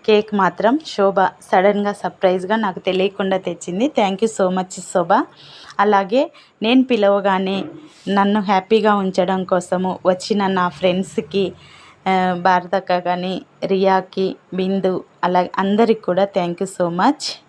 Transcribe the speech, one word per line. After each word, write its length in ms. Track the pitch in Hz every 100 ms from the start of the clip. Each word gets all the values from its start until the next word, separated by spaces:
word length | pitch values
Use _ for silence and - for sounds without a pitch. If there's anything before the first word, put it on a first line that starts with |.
| -
కేక్ 280 | 214 214
మాత్రం 460 | 202 185 175 202 294 -
శోభ 340 | - 196 190
సడన్గా 720 | 190 - - 196 196 202 202
సర్ప్రైజ్గా 640 | 202 185 - 190 185 185 220
నాకు 240 | 208 175
తెలియకుండా 580 | - 185 196 190 196 190
తెచ్చింది. 540 | 185 170 - 180 277 285
Thank 200 | 196 196
you 80 | 220 -
so 140 | 185 185
much 220 | 185 - -
శోభ. 200 | 190 170 214 349 - - - - -
అలాగే 520 | 202 196 196 240 311 - _ _
నేను 220 | 214 262
పిలవగానే 800 | 254 233 202 202 196 190 190 190 - - - - -
నన్ను 300 | 202 202 214
హ్యాపీగా 540 | 190 190 185 220 208 208
ఉంచడం 480 | 190 185 180 190
కోసము 560 | 180 185 180 180 185 - 180
వచ్చిన 420 | 185 - 208 196
నా 220 | 190 180
ఫ్రెండ్స్కి, 840 | - 185 180 185 - - 196 185 - - - - _ 190
ఆ, 300 | 185 185 180
భారతక్క 560 | 180 180 175 196 185 180
కానీ, 460 | 175 180 180 185 - _ 175
రియాకి, 720 | 190 190 190 185 - 190 - _
బిందు, 500 | 180 185 196 185 180 - _
అలా 240 | 175 180 180 -
అందరికి 440 | 196 208 226 220
కూడా 260 | - 180 196 196
thank 200 | 175 175
you 80 | 190 -
so 60 | 175 175
much. 420 | 220 294 - -